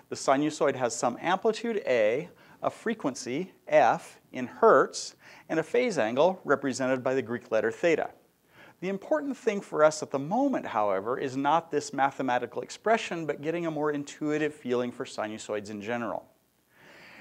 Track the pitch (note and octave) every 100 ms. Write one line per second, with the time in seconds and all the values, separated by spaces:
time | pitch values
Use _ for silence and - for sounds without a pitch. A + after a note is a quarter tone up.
0 | - A#2+ - C#3 D3+ D3+ D3+ B2+ B2 -
1 | C3 B2 E3 F#3+ A3+ G#3+ A#3 G#3+ - B2
2 | G#2+ B2+ E3+ - - - - - A3 A3+
3 | - B2 A#2 C3+ F#3 - - D3+ A#2 D#3+
4 | - - _ B2+ B2 - A3+ C#3+ F3+ -
5 | - - - - - D#3+ D#3 A#3+ B3 E3
6 | A2 B2 F3 F#3 - C#3 C#3 A#2 C3 C3
7 | B2+ C3 A2+ A#2 - A2 G#2+ A2 E3+ D#3
8 | - - _ _ _ - - - F3+ G3
9 | - D4+ C#4+ B3 A3+ G3+ - D3+ D#3 D#3
10 | C3 C3+ C#3+ A3+ C#4 G3 - A2 G#2 F#2+
11 | G#2+ C3 C#3 C3 C#3+ E3 E3 D3 C#3+ C#3
12 | C#3 - C3 B2 A#2+ B2 - - G#3 A3
13 | - F3 D#3 C#3+ D#3 E3+ E3 D3+ D3+ D3
14 | C#3+ - D3+ D3+ D3+ D3 B2 A#2+ B2 -
15 | C3 - G#2+ G#2+ - G#2 G#2 G#2+ G2 A#2+
16 | A2 - - _ _ _ _ _ - -
17 | - -